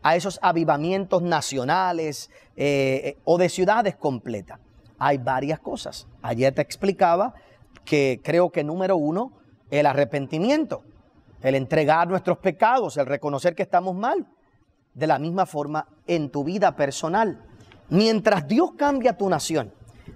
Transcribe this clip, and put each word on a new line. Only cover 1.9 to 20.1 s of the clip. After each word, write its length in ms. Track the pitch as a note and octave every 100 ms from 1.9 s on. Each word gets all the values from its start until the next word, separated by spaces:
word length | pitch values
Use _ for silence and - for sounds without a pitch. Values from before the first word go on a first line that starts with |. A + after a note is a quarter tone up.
| E3 D#3 C3+ - - _ -
eh, 460 | C#3 C#3 C3+ C3+
eh, 140 | C#3+ - -
o 120 | F3
de 120 | F3+
ciudades 480 | - F#3 A3 G3+ -
completas? 600 | D3+ A#2+ B2 G#2+ F2 - _ _ - _
Hay 200 | C#3 C#3
varias 420 | B2+ C3 C#3 D#3
cosas. 480 | - - - - - -
Ayer 320 | A#2+ A#2 C3
te 80 | C3+
explicaba 720 | D3 - G3 F3 F3+ E3+ A#3 - - _ _ -
que 380 | - D3+ C3+ A#2+
creo 260 | - E3+ F3+
que 140 | E3
número 320 | D3 F3+ F#3+ F#3
uno, 380 | D3 F3+ B3+ - _ _ _
el 160 | C#3+ D3
arrepentimiento, 1000 | C3+ C#3 C#3+ C3+ D#3+ A3 D4+ C4+ - - _ _ _ _ -
el 140 | C3+ C3+
entregar 520 | B2+ D#3 D3 D#3+ E3+
nuestros 300 | F#3 F3+ F3
pecados, 580 | F#3+ D3 A3 B3+ F3+ D3
el 100 | B2+
reconocer 500 | C#3+ D3+ C#3 F3 E3
que 80 |
estamos 300 | F#3 F3 F#3+
mal. 320 | F#3 A#3+ F4 - _ _ _ _ _ _
De 120 | B2+ D#3
la 140 | C3+
misma 260 | D#3+ F#3+ F3+
forma, 400 | D3+ D3 D#3 - _ -
en 240 | E3+ C#3+
tu 140 | D3 C#3+
vida 300 | F#3+ F3+ C#3+
personal, 680 | C#3 - D#3+ G3 A3 B2+ - - - - -
mientras 580 | F#3 A3 A3 G#3+ F#3+ C#3+
Dios 240 | A3+ F4 -
cambia 400 | C#4+ C#4 A#3+ F#3
tu 120 | G3
nación, 440 | D#3 - D#3 G#2+ - - - -